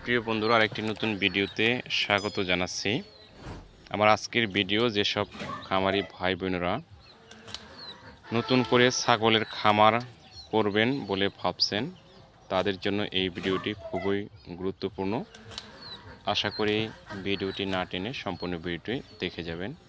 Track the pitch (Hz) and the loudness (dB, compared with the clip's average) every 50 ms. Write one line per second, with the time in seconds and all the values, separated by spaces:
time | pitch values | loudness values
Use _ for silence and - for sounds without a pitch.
0 | - 117 120 123 110 113 113 110 107 110 120 113 110 107 - - 107 110 107 - | 0 2 0 0 2 0 -2 0 2 4 4 4 4 4 0 -4 -4 -4 -4 -2
1 | - 110 107 95 95 98 90 98 98 98 - - 110 113 123 123 - - - - | -2 -2 0 2 2 2 2 2 0 0 0 0 2 2 2 0 -4 -4 -4 -4
2 | - - 104 101 95 104 - - 98 90 90 90 90 90 - - - 98 107 160 | 0 2 2 2 2 0 -2 -2 0 0 0 0 0 -2 -4 -4 -2 -2 -2 -2
3 | 208 - - - - - - - - - - - - - - - - - - 98 | -4 -8 -18 -20 -20 -20 -20 -16 -14 -14 -14 -14 -16 -20 -20 -20 -12 -8 0 4
4 | 104 107 107 104 - - - 120 117 104 90 101 101 92 101 107 117 123 107 104 | 6 6 6 4 2 -2 0 0 0 2 2 0 0 2 2 2 2 2 2 2
5 | 101 - - 104 104 - - - - - - - - - 95 95 92 98 95 101 | 0 0 0 -2 -2 -4 -6 -12 -10 -10 -10 -10 -6 -2 0 2 2 2 2 2
6 | 95 - - - 92 90 95 87 95 95 92 90 87 87 98 135 170 _ - - | -2 -2 -6 -4 -2 -2 -2 0 -2 -2 -2 -2 0 -2 -2 -4 -6 _ -20 -20
7 | - - - - - - - - - - - - - - - - - - - - | -20 -20 -20 -20 -20 -20 -20 -20 -20 -16 -16 -16 -16 -16 -20 -18 -18 -18 -18 -18
8 | - - - - - - 110 117 117 - 127 127 123 - 127 123 123 127 123 - | -20 -20 -20 -20 -10 -2 -2 -2 0 4 4 2 4 6 6 6 6 6 4 2
9 | - - 120 110 110 113 113 110 110 - - - - 107 104 104 107 110 110 117 | 4 4 4 4 6 4 4 4 2 -2 -8 2 4 4 6 8 8 6 6 4
10 | 123 123 - - - - - - - - - 110 107 104 98 107 110 120 139 139 | -2 -6 -16 -20 -20 -20 -20 -20 -10 0 0 2 2 4 2 2 2 2 0 -2
11 | 117 98 98 95 98 98 - - - 92 90 - - - 98 101 123 170 185 - | -2 -2 0 2 2 0 0 -2 -4 -4 0 0 -2 -2 0 -2 -4 -4 -8 -14
12 | - - - - - - - - - - 98 92 92 101 98 92 - 101 101 101 | -20 -20 -20 -20 -20 -20 -20 -20 -8 -2 0 0 2 2 -2 -2 -2 -2 -2 0
13 | 104 - - 92 95 92 85 95 87 95 95 90 - - 107 - - - - 92 | -2 -2 0 0 0 0 -2 -2 0 0 0 0 0 -4 -6 -6 -10 -8 -8 -4
14 | 92 98 98 101 104 107 - - - 98 90 85 90 95 95 _ - 95 - - | -2 0 -2 -2 -4 -8 -14 -20 -16 -14 -12 -6 -6 -6 -6 _ -8 -8 -6 -4
15 | 95 95 104 127 202 - - - - - - - - - - - - - - - | -4 -2 -2 -4 -6 -8 -16 -20 -20 -14 -14 -14 -14 -16 -20 -20 -18 -18 -18 -18
16 | - - - - - - 104 - - 104 - - 107 104 104 107 110 110 - - | -18 -20 -20 -8 -4 -2 -2 0 -2 -2 -2 0 0 0 2 0 -2 -4 -6 -14
17 | - - - 98 92 98 98 92 95 95 95 - 101 98 95 92 92 92 - 92 | -16 -12 -12 -8 -4 -2 -2 -2 -2 -4 -4 -4 -4 -2 -2 -2 -2 -4 -4 -6
18 | 92 110 139 - - 101 90 87 - 90 90 85 80 87 85 82 - - 113 143 | -6 -6 -8 -6 -6 -8 -8 -6 -6 -6 -6 -6 -6 -6 -6 -6 -6 -6 -8 -6
19 | - - - - 95 90 - - 85 85 82 85 90 107 156 - - | -8 -12 -10 -8 -6 -6 -6 -6 -8 -8 -8 -8 -8 -10 -10 -14 -18